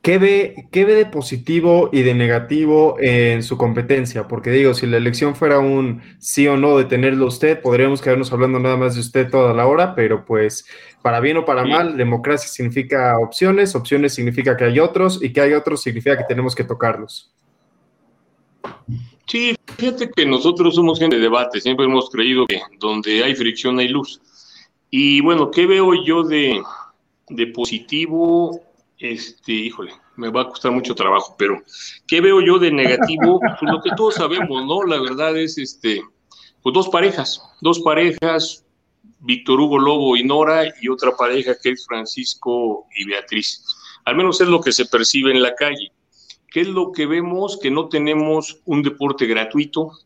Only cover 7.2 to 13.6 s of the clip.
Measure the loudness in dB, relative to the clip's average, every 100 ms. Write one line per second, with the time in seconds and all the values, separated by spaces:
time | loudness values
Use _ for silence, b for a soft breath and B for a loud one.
7.2 | 0 2 0 0 2 2 2 2 0 0
8.2 | 0 0 0 2 0 0 0 -2 -2 -2
9.2 | 0 2 4 4 2 4 2 2 0 0
10.2 | 0 0 0 -4 -16 B B B -2 0
11.2 | 0 0 0 0 2 0 0 0 0 0
12.2 | 0 -2 -4 -6 -4 -4 -2 0 2 0
13.2 | -2 0 2 2